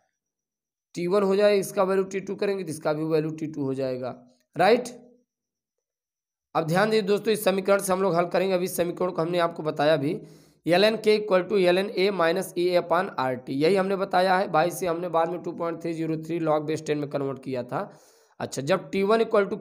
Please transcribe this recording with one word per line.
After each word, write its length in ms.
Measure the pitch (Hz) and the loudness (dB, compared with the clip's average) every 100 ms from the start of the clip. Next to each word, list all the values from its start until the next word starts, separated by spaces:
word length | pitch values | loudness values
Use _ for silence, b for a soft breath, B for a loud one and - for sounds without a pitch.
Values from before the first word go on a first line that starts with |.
| _ _ _ _ _ _ _ _ _ - | _ _ _ _ _ _ _ _ _ -6
टी 120 | 175 | 0
वन 160 | 202 | 2
हो 120 | 190 190 | 4 4
जाएगा, 220 | 208 208 | 4 4
इसका 260 | 180 - | 2 0
वैल्यू 220 | 185 190 190 | 0 2 0
टी 140 | 196 | -4
टू 140 | - 185 | -6 -4
करेंगे 280 | 202 196 | -2 -2
तो 60 | 170 | -6
इसका 240 | 151 160 | -6 -4
भी 100 | 151 160 | -2 0
वैल्यू 260 | 160 156 | 0 0
टी 160 | 156 151 | -4 -8
टू 160 | 143 | -4
हो 100 | 135 | -4
जाएगा, 420 | 135 131 127 123 117 - b b - | -2 -4 -4 -8 -10 -16 b b 2
राइट। 340 | 180 240 - - - _ _ _ _ _ _ _ _ _ _ _ _ _ _ 151 | 4 4 2 -12 -20 _ _ _ _ _ _ _ _ _ _ _ _ _ _ -4
अब 120 | 160 | 0
ध्यान 220 | 175 214 | 2 2
दीजिए 180 | 220 190 | 2 2
दोस्तों, 260 | 202 202 | 0 0
इस 100 | 208 | 0
समीकरण 360 | 208 190 190 196 | 0 0 2 2
से 140 | 190 | 2
हम 80 | 185 | 0
लोग 140 | 196 165 | 2 2
हल 100 | 175 | 0
करेंगे। 260 | 175 190 185 | 0 0 0
अभी 100 | 180 | -2
इस 120 | 185 | -2
समीकरण 340 | 170 170 185 | -4 -2 -4
को 100 | 175 | -2
हमने 180 | 165 175 | -2 0
आपको 220 | 170 170 | 0 -2
बताया 320 | 156 151 147 160 | -4 0 2 2
भी, 220 | 139 - - B B B - | 0 -4 -8 B B B 0
एल 180 | 175 | 4
एन 120 | 208 220 | 4 2
के 200 | 214 214 | 2 2
equal 260 | 208 185 | 4 0
to 140 | 175 208 | 2 2
एल 180 | 180 175 | 4 4
एन 120 | 202 180 | 2 0
A 80 | 190 | 0
minus 360 | 196 165 180 190 | 2 2 0 -2
E 100 | - 175 | -2 2
A 100 | 175 | 2
upon 320 | 170 165 196 - | 2 0 0 -2
R 140 | 131 127 | -2 -2
T, 100 | - | -6
यही 240 | 135 156 196 | 0 2 2
हमने 200 | 190 196 | 2 -2
बताया 420 | 190 185 185 185 | 0 2 4 2
है। 100 | 202 | 2
बाईस 280 | 156 170 165 | 2 0 0
से 80 | 185 | -4
हमने 220 | 165 175 | -4 -2
बाद 200 | 160 170 | 0 0
में 120 | 175 | -2
टू 80 | 180 | -8
पॉइंट 280 | 165 170 160 | -6 -6 -6
थ्री 120 | 170 | -6
ज़ीरो 220 | 160 160 160 | -4 -4 -4
थ्री 200 | 156 165 | -4 -4
log 260 | 156 151 151 | 0 0 0
base 180 | 156 156 | -4 -2
ten 100 | 147 | -4
में 140 | 143 | -4
कन्वर्ट 340 | 143 135 127 | -4 -4 -6
किया 200 | - 127 | -8 -6
था। 180 | 123 143 208 b b b b b | -6 -6 -8 b b b b b
अच्छा, 220 | 127 - | -10 -6
जब 280 | 139 185 160 | -2 -2 -2
टी 140 | 190 | -2
वन 180 | 196 226 | 2 2
equal 260 | 220 214 196 | 2 2 0
to 100 | 208 | -2